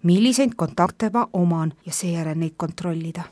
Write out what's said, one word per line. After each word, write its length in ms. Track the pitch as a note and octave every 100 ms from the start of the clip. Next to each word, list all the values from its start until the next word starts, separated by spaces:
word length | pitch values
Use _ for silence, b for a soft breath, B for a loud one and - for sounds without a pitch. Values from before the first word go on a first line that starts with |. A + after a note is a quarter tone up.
milliseid 520 | E3+ F3+ A#3 B3 C4+ -
kontakte 560 | D#3+ - A#3+ - A3
ma 140 | A3 A#3+
oman, 400 | F#3+ F3 E3 D#3+ D#3 -
ja 80 |
seejärel 460 | - F3+ E3 D#3+ D#3
neid 160 | E3 D#3
kontrollida. 680 | E3 - F3 E3 E3 E3+ E3+